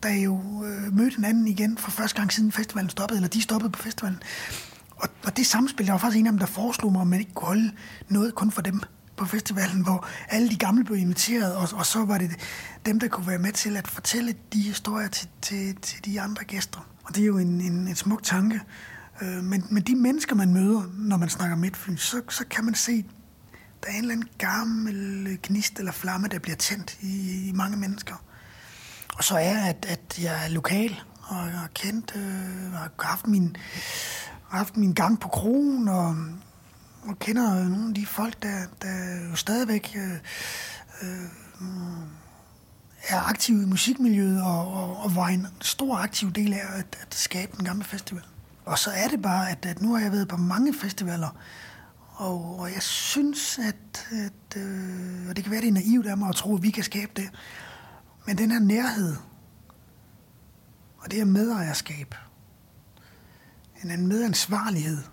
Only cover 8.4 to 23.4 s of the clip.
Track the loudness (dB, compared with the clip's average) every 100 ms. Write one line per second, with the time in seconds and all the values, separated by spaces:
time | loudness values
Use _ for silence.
8.4 | 2 2 0 -2 -4 -14 -20 -6 -2 -2
9.4 | -2 -2 0 2 2 2 0 -12 -2 2
10.4 | 4 4 4 4 4 2 2 2 2 4
11.4 | 2 0 -2 0 0 2 4 4 2 -2
12.4 | -8 -10 -12 -8 0 2 2 -2 -2 0
13.4 | 0 0 -2 -2 -4 -6 -2 0 -2 -4
14.4 | -2 0 0 -2 -4 -2 -2 -6 -10 -10
15.4 | -6 -4 -4 -6 -8 -8 -6 -4 -4 -6
16.4 | -6 -6 -6 -10 -18 -18 -6 4 4 6
17.4 | 4 2 2 0 0 0 0 0 2 4
18.4 | 4 2 -4 -18 -18 -18 -20 -10 -8 -4
19.4 | 0 0 2 0 4 4 6 4 2 4
20.4 | 6 6 6 4 2 -4 2 2 2 0
21.4 | 0 2 0 -2 -6 -4 -2 -4 -4 -6
22.4 | -4 0 0 2 2 2 0 -10 -20 -20